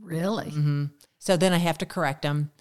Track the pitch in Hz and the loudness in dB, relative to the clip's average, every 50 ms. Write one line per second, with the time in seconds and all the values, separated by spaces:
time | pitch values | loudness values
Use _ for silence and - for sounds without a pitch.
0 | 214 180 165 160 175 196 226 - - 151 147 151 147 147 143 143 143 143 - _ | -10 -6 -4 -2 -2 -2 -2 -2 -4 -4 -2 0 2 2 2 0 -2 -4 -6 _
1 | - - _ _ - - 190 165 180 185 180 170 175 170 156 - 185 - - 185 | -20 -20 _ _ -2 0 2 4 4 4 4 4 2 0 0 -2 -4 -6 -4 -2
2 | 160 139 160 - - 147 147 147 147 147 - _ | -2 -2 -2 -2 -2 -2 0 0 -2 -4 -6 _